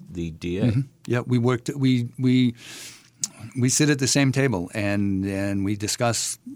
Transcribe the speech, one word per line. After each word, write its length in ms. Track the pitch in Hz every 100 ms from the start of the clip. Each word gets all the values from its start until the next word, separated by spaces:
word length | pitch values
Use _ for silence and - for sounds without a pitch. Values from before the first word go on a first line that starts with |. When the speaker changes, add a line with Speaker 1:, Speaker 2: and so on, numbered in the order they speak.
| -
Speaker 1:
the 220 | 87 82
D 260 | 80 87 90
A. 40 | 123
Speaker 2:
Mm-hmm. 160 | 110 135 _ -
Yeah, 140 | 120 120
we 100 | 123
worked, 320 | 120 120 - 143
we, 340 | 131 127 120 -
we, 380 | 127 127 127 117 - - - - _ _ - - 110 131
we 100 | 127
sit 200 | - 151
at 100 | 147
the 80 | 131
same 240 | 143 139
table 400 | 135 135 98 87
and, 520 | 113 101 101 98 95 98
and 380 | 98 101 101 98
we 100 | 104
discuss 640 | 104 - 120 113 - - -